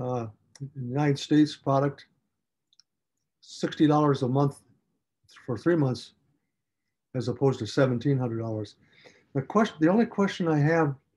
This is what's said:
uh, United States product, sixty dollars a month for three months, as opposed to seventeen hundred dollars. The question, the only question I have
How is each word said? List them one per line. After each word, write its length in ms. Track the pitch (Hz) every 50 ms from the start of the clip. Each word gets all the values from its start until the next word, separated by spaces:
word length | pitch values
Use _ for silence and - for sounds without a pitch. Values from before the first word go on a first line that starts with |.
uh, 260 | 127 127 127 123 113 110 - _ _ _ _ - 139 135 -
United 440 | 139 127 120 127 143 151 147 139 139
States 360 | - - 151 151 151 147 -
product, 520 | - - 139 135 135 139 143 139 - - _ _ _ _ _ _ _ _ _ _ _ _ _ _ _ _ _ _ _ _ _ _ _ _ _ _ _
sixty 460 | _ - - - - 156 - - 160
dollars 360 | 147 147 151 151 147 139 - 135
a 60 | 120
month 280 | 131 139 139 139 - - _ _ _ _ _ _ _ _ _ _ _ _ _ _ - - -
for 140 | - - 98
three 180 | - 165 175
months, 360 | 160 143 127 120 113 - - _ _ _ _ _ _ _ _ _ _ _ _ _ _ _ _ _ _ _ _ -
as 140 | 127 113 123
opposed 300 | - - 139 123 117 -
to 80 | 113
seventeen 520 | 104 - 147 139 123 123 117 117 147 139 127
hundred 200 | 127 120 113 113
dollars. 380 | 113 113 110 107 104 - - _ _ _ _ _ - - _ _ _ _ -
The 80 | 139 135
question, 340 | - - 208 226 214 - -
the 100 | 156 165
only 160 | 190 233 226
question 420 | 220 - - 196 190 - - 180 165
I 100 | 156 147
have 360 | 143 151 165 165 160 143 139 - _ _ _